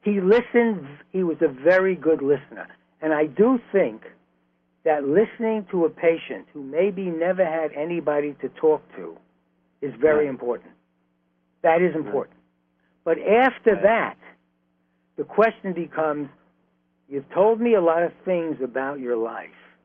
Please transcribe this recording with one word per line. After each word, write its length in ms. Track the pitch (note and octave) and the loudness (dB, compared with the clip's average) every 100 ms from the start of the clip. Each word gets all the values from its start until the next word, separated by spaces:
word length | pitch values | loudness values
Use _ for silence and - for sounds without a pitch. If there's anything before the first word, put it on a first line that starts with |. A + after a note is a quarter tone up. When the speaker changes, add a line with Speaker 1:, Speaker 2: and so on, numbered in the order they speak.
Speaker 1:
He 180 | - G3+ | 0 0
listened. 640 | F#3 A#3 A#3+ A#3+ A#3 G3 C#3 C#3+ _ | 4 4 4 2 2 0 -8 -18 _
He 120 | F#3 | -4
was 120 | F3 D#3 | -2 0
a 60 | D#3+ | 0
very 480 | C3 D3 F#3 F#3+ F3 | 2 4 4 4 0
good 260 | D3+ D#3 | 0 0
listener. 460 | C#3 C#3+ - G#2+ F2+ - _ _ | 2 0 -2 -18 -18 -20 _ _
And 100 | D#3 | -2
I 140 | D3+ D#3 | 0 0
do 320 | C#3+ A3 C4 - | 4 4 4 0
think 300 | G3 D3 G#2+ - _ _ _ _ _ _ _ | 0 0 -4 -18 _ _ _ _ _ _ _
that 200 | E3 D3+ | -2 -2
listening 640 | C#3 D#3+ A3 - A3 A3 F#3+ | 2 2 0 -2 -4 -4 -4
to 140 | F#3 | -2
a 60 | E3 | -2
patient 560 | - E3+ E3 - - - | 0 0 0 -6 -12 -12
who 100 | D3+ | -16
maybe 420 | C3+ D3+ G3 F#3+ | -8 -2 -2 -2
never 400 | F#3+ D#3+ E3+ F#3 | -6 -2 -2 0
had 260 | F3 D#3+ D#3 | -2 -2 -6
anybody 640 | C#3+ D#3+ E3+ D3 D3 D3 C#3 | -6 -6 -4 -2 -2 -2 -6
to 80 | B2+ | -12
talk 340 | - D#3 D3+ _ - | -2 0 0 _ -16
to 200 | E2+ E2 _ _ _ _ _ _ | -16 -18 _ _ _ _ _ _
is 120 | C#3+ A2 | -12 0
very 240 | D3+ D3+ | 2 2
Speaker 2:
Right. 40 | D3 | 0
Speaker 1:
important. 420 | B2+ A#2+ A2+ - _ _ _ _ _ _ _ _ _ | -4 -6 -8 -10 _ _ _ _ _ _ _ _ _
That 180 | E3+ E3 | 2 4
is 120 | F3+ | 2
Speaker 2:
Right. 100 | D#3 C#3+ | 0 -4
Speaker 1:
important. 300 | C3+ - _ _ _ _ _ _ _ | -6 -6 _ _ _ _ _ _ _
But 140 | - E3 | -4 -2
after 540 | - A3 C4 B3 - | 2 4 4 2 0
Speaker 2:
Right. 80 | G3 | 2
Speaker 1:
that, 340 | F#3+ A3+ C3 - - _ _ _ _ _ _ _ _ - | 2 2 -2 -8 -20 _ _ _ _ _ _ _ _ -12
the 60 | |
question 480 | D3 - A3 A3 G3 | -6 2 0 0 -8
becomes, 560 | E3+ E3+ - D#3 D3 C#3 _ _ _ _ _ _ _ _ | -8 -8 -4 -4 -4 -8 _ _ _ _ _ _ _ _
"You've 200 | C#3 C3+ | -12 -8
told 300 | D#3+ G#3 A3+ | 2 2 4
me 140 | A#3+ | 2
a 60 | A3 | 4
lot 220 | E3+ E3 | 4 2
of 100 | E3+ - | 0 -4
things 360 | - F3+ E3 D3+ | -4 -4 -2 -6
about 380 | C3 B2 C3+ C#3+ | -6 -6 -6 -6
your 160 | B2+ A#2 | -4 -4
life. 380 | A2+ A2 E2+ _ _ _ | -4 -8 -16 _ _ _